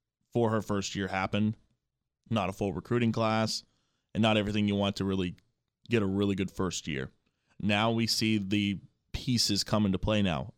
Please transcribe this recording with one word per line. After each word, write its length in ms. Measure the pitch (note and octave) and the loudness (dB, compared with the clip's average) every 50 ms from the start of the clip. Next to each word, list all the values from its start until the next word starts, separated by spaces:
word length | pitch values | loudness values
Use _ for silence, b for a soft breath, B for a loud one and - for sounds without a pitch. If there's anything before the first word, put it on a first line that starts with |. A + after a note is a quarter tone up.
| _ _ _ _ _ _ - | _ _ _ _ _ _ -2
for 160 | A#2+ A#2+ A2 | 0 2 2
her 120 | A2 A2 | 2 0
first 340 | F#2+ - G#2+ G2+ F#2+ - - | 0 0 -2 -2 -2 -4 -4
year 120 | G2+ G2 F#2 | -4 -4 -2
happened. 480 | F#2+ F#2+ F#2+ G2 - G2+ G#2+ G#2+ A2 - _ _ _ _ _ _ _ _ _ _ _ _ _ - | -2 -2 -2 0 0 0 0 0 0 -4 _ _ _ _ _ _ _ _ _ _ _ _ _ -4
Not 200 | A2 A2+ F#2+ F2+ | -2 -2 0 -2
a 40 | F#2+ | -2
full 200 | - G#2+ G2 E2+ | -2 -2 -2 -2
recruiting 400 | E2 - - A#2 A#2+ A#2+ A2+ G#2+ | -4 -4 -2 -2 0 2 0 0
class, 500 | A2+ A2+ A2 A2 A2 A2 G#2+ - - - _ _ _ _ _ _ _ _ _ - | 0 0 0 2 0 0 -2 -2 -6 -8 _ _ _ _ _ _ _ _ _ -2
and 80 | - | 2
not 140 | A2 A2 G#2+ | 2 4 4
everything 320 | G#2+ G#2 G#2 G#2 G#2+ G#2 G#2 | 2 2 0 0 0 2 2
you 80 | G2+ | 2
want 220 | G2+ G2+ G2 G2 - | 2 0 0 0 -2
to 80 | F#2+ | -2
really 300 | G2 F#2+ F#2+ F#2 F2+ - - _ _ _ _ _ _ _ _ _ - | -2 0 0 -2 -2 -4 -8 _ _ _ _ _ _ _ _ _ 0
get 140 | A#2 A2+ | 0 2
a 60 | G2+ F#2+ | 2 2
really 260 | F#2+ G2 G2+ G2+ G2+ | 0 2 2 2 2
good 160 | F#2+ G2 F#2 | 0 -2 -4
first 380 | - - F#2+ F2+ E2 - - - | -4 -4 -4 -4 -4 -6 -6 -6
year. 240 | D2 C2 C2 C2+ - _ _ _ _ _ _ _ _ - | -6 -6 -6 -8 -12 _ _ _ _ _ _ _ _ -6
Now 320 | - G2+ G#2 G2+ A2 A#2 | -2 0 2 2 2 2
we 160 | A#2 A2+ A#2 A2 | 2 0 0 0
see 320 | - - A2+ A2 A2 G#2+ | 0 0 0 2 2 2
the 400 | G2 F#2+ G#2 G#2 G2+ G2+ G2 E2+ - - _ _ _ _ - | 0 0 0 2 2 2 0 -2 -6 -16 _ _ _ _ -10
pieces 500 | - - - B2 A2+ - - G#2 G2 - | -8 -4 0 0 0 2 2 0 0 -2
come 220 | - - G#2+ G#2+ | 0 0 2 2
into 140 | G2+ F#2 F2+ | 2 0 0
play 240 | - G#2+ G#2+ G#2+ G2+ | 0 0 0 2 2
now. 300 | F#2+ E2 C#2 B1 - - | 0 0 -2 -4 -8 -10